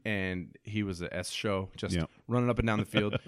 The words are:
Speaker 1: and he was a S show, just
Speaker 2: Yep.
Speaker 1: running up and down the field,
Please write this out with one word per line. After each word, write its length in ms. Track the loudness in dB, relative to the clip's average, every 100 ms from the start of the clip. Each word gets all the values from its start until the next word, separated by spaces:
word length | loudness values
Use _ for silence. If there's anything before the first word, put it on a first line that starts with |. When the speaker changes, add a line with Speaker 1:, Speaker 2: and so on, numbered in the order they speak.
| -2
Speaker 1:
and 520 | 0 0 -2 -6 -12
he 200 | -6 -2
was 180 | -2 -2
a 140 | -4 -4
S 140 | -4
show, 400 | -4 0 0 -2 -6
just 180 | -2 0
Speaker 2:
Yep. 140 | 0 -6 -2
Speaker 1:
running 220 | 2 2
up 100 | 2
and 80 | 2
down 120 | 2
the 60 | 2
field, 320 | 2 2 -2